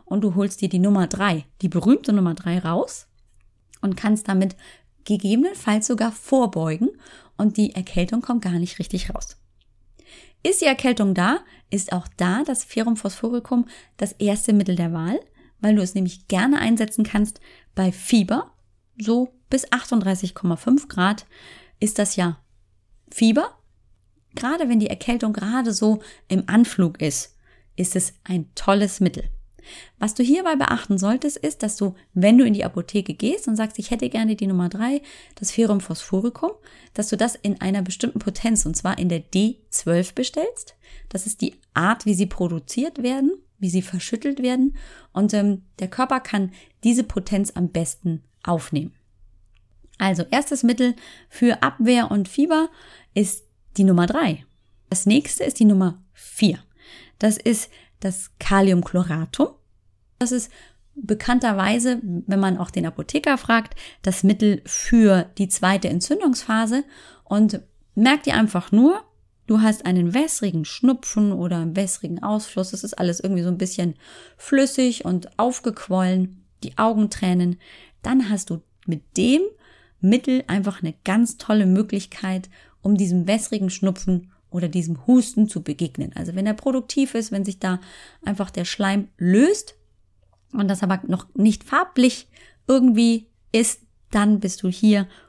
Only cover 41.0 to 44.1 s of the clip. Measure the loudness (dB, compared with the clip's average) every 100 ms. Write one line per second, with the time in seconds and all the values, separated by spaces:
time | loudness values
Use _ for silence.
41 | -12 -8 -8 -6 -6 -6 _ -2 0 0
42 | 0 0 0 -2 -4 -4 -6 -6 -6 -4
43 | -4 0 0 -2 _ _ -2 -2 -2 -6
44 | -6